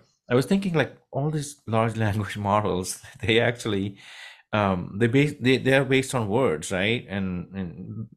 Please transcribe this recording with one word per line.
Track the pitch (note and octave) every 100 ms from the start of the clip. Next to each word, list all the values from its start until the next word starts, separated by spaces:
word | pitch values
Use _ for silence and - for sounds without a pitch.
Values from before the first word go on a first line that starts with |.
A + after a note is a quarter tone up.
| _ _ -
I | B2
was | C3+
thinking, | G3 G3
like, | D#3+ B2 - _
all | C3+ D3
these | D#3 C#3+ - -
large | A2 A#2 A2
<laughs> | G#2+
language | G#2 G2 G#2+
models, | G2+ G#2 G#2 F2+ F#2 - - -
they | G2 A2
actually, | A#2+ A#2+ A2+ G2+ G2+ - - - - - _
um, | G#2+ G2+ F#2 F2 G2
they | A#2
base, | C3 D3 -
they, | B2 B2+
they | C3
are | C3+ C3
based | C#3 C3 C3
on | A#2
words, | A2 B2+ D2+ -
right? | F#2 G2+ A#2+ -
And, | G2 F#2+ F2+ E2+
and | F#2+ F2+ E2 A2 G#2+ A2+